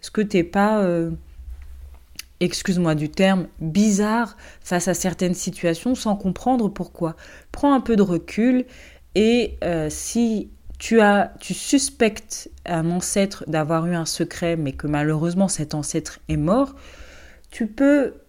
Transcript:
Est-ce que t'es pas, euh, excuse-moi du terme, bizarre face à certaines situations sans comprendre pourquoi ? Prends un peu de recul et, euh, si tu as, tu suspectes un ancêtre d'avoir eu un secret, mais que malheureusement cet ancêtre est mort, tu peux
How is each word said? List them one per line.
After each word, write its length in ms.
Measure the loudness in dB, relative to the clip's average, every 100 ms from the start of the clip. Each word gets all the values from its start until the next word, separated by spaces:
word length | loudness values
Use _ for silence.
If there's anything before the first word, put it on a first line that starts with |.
Est-ce 80 | -6
que 100 | -2
t'es 240 | 0 2
pas, 380 | 0 2 2 4
euh, 280 | 2 2 -2 -4 -12 -18 -16 -14 -16 -16 -18 -20 -20 -20 -20 -4
excuse-moi 540 | -2 -2 -2 0 2
du 140 | 0 -2
terme, 380 | 2 4 4 -2 -6
bizarre 760 | -2 2 2 2 2 0 -2 -6 -20 -20
face 280 | -4 -2 0
à 60 |
certaines 380 | 0 -2 0 -2
situations 640 | 0 -4 -2 -2 -2 -2
sans 220 | -2 -2 -2
comprendre 520 | -2 -2 0 2 0
pourquoi ? 480 | -2 -10 -4 -6 -6 -18 -20 -16
Prends 220 | 0 2
un 80 | 2
peu 160 | 4 4
de 60 |
recul 640 | 4 2 -2 0 2 2 0 -10 -20 -20 -6
et, 420 | 2 4 4 0 -4
euh, 240 | -4 -2 -4
si 640 | -6 -6 0 0 0 -6 -14 -18 -14
tu 220 | 2 6
as, 320 | 6 6 2 -4
tu 140 | -10
suspectes 960 | -8 0 2 0 0 0 0 -12 -14 -14 -16 -6
un 240 | -2 0
ancêtre 540 | -2 -2 0 0 -2 -6
d'avoir 400 | -2 0 0 0
eu 80 |
un 120 | -2 -4
secret, 500 | -4 -4 -2 -2 -2
mais 160 | -4
que 140 | -4 -2
malheureusement 640 | 0 0 0 0 2 0
cet 260 | 0 -4
ancêtre 460 | -4 -4 -4 -6 -14 -6
est 80 | -2
mort, 380 | 2 2 0 -4 -20 -20 -20 -20 -20 -20 -20
tu 160 | -6 -6
peux 480 | 2 4 4 2 -4